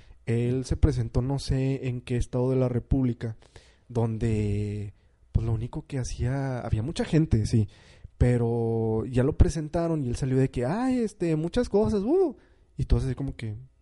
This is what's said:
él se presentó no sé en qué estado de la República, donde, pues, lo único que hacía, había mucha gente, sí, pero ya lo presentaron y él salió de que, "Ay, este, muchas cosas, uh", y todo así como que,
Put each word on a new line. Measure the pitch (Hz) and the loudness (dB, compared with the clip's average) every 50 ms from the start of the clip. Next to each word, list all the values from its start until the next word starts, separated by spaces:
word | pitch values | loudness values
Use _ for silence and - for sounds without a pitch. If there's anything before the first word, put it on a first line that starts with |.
| - - - - _ | -20 -20 -20 -14 _
él | - 117 117 120 120 123 131 127 | -2 -2 0 0 0 0 -2 -2
se | - - - | -2 0 2
presentó | - 160 131 127 117 113 - 127 | 2 2 2 2 -2 0 0 -2
no | 120 135 139 135 | 0 0 -2 -4
sé | - - 139 131 131 135 135 135 - 131 | -2 -2 0 0 2 0 -2 -2 -2 -4
en | 123 123 | -6 -6
qué | 123 - 127 | -4 -4 -2
estado | 120 - - - 127 123 131 | -2 -2 -2 0 0 0 2
de | 131 | 2
la | 127 127 123 | 2 2 2
República, | 123 120 - - - 139 131 123 117 - - 117 110 - - - _ - - - _ _ _ _ | 0 -2 0 0 0 2 2 0 -2 -2 -6 -8 -8 -10 -16 -20 _ -20 -20 -20 _ _ _ _
donde, | 120 117 117 113 110 110 113 117 110 107 107 104 104 104 104 104 104 104 101 104 - _ _ _ _ _ - _ | -2 0 0 0 0 -2 0 0 0 0 0 0 0 -2 -2 -4 -6 -6 -8 -10 -12 _ _ _ _ _ -20 _
pues, | _ - 113 | _ 0 0
lo | 113 113 | 0 -2
único | 110 117 120 - 156 147 | -2 -2 -6 -8 -10 -10
que | - 147 135 | -8 -6 -6
hacía, | 120 - - - 120 123 131 139 135 135 127 120 | -6 -6 -4 -4 -2 -2 -2 -2 -4 -4 -4 -6
había | 113 110 110 107 | -4 -2 -2 -2
mucha | 107 143 170 - 240 | -2 -4 -4 -4 -4
gente, | - - 156 160 156 - 113 101 | 2 4 4 4 4 2 2 2
sí, | - - 113 104 - - - - - - - - - _ - | 2 2 2 2 2 -4 -16 -20 -20 -20 -20 -20 -20 _ 2
pero | - 123 123 120 117 117 117 117 113 113 113 113 113 113 110 110 - | 4 4 4 4 2 0 0 0 0 0 0 0 0 0 0 0 -2
ya | - 131 123 120 | 0 0 2 2
lo | 131 156 - | 2 4 4
presentaron | - 175 147 165 156 151 - 175 170 165 165 156 139 | 4 4 4 -2 -6 -2 -2 -2 0 0 0 0 0
y | 120 | -2
él | 117 | -2
salió | - 147 131 131 131 | -2 -2 0 2 2
de | 135 131 | 2 2
que, | - 127 120 | 0 -2 -2
"Ay, | 123 170 226 254 262 254 254 | -2 -2 0 0 0 0 0
este, | 233 208 - - 175 170 160 | -2 -4 -4 -4 -2 0 0
muchas | 156 156 175 - 247 247 220 | 0 -2 -2 0 -2 -2 2
cosas, | - 202 220 214 220 202 190 | 2 2 2 2 0 -2 0
uh", | 233 311 381 381 311 214 - _ _ _ _ _ _ _ - | 2 2 2 2 0 -2 -6 _ _ _ _ _ _ _ -6
y | - | 0
todo | - - 120 | 2 2 2
así | 123 135 127 | 2 -2 -4
como | - 139 135 - | -4 -6 -8 -8
que, | - 117 110 104 113 127 131 _ _ | -8 -10 -10 -10 -10 -14 -18 _ _